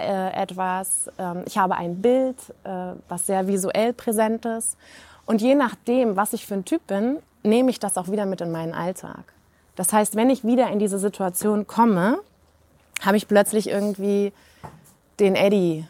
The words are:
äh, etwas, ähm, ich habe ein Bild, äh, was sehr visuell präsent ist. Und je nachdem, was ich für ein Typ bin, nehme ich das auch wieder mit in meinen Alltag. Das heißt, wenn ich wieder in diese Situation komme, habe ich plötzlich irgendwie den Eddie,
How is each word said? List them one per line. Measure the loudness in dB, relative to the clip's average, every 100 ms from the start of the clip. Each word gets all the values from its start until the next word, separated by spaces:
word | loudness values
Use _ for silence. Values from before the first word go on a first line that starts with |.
äh, | 0 -2 -2
etwas, | -4 -6 -4 -4 -4 -4 -6 -6 -8
ähm, | -8 -6 -6
ich | 0
habe | 0 0
ein | -4 0
Bild, | 2 2 0 -4 -16 -16
äh, | -10 -10 -10 -12 -12
was | -8 -2
sehr | -2 0
visuell | -2 -2 0 -2
präsent | -2 -4 0 0 -2
ist. | -6 -6 -8 -10 -18 -20 -20 -16
Und | -2 0
je | 4
nachdem, | 4 2 -2 -2 2 2 0
was | -2
ich | -4 -6
für |
ein | -8
Typ | -2 -4 -2
bin, | -2 -2 -2 _ _
nehme | 2 4 4
ich | 0
das | -4 -4
auch | -4
wieder | -4 -2
mit | -4
in | -4
meinen | -4 -6
Alltag. | -4 -6 -6 -12 -16 -20 _ _ _ _ -6
Das | 0
heißt, | 2 2 4
wenn | 4
ich | 4
wieder | 2 2 2
in | 2
diese | 0 0
Situation | -2 -2 -4 -2 0 0 -2
komme, | 2 4 4 2 0 -4 _ _ _ _ _ _ -4
habe | 2 2
ich | 4
plötzlich | 4 4 0 0
irgendwie | -2 -2 -2 0 0 0 -6 _ _ -20 -20 _ _ _ 0
den | 2 4
Eddie, | 4 4 2 -2